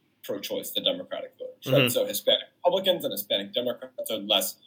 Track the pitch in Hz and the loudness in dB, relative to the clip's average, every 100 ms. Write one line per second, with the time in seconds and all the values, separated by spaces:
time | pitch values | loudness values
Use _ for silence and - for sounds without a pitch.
0 | _ _ - 101 - 101 - - - 90 | _ _ -10 -8 -4 -6 -4 -2 -2 -2
1 | - - - - - - 135 131 123 127 | -4 -8 -10 -12 -14 -10 2 4 4 4
2 | - - - - - _ - 190 285 262 | 0 0 2 2 0 _ 2 2 2 0
3 | - - - 104 101 123 123 - 131 - | 0 -6 -2 -2 0 -2 -2 -4 -8 -10
4 | - 107 101 101 92 - | -4 -4 2 2 2 -4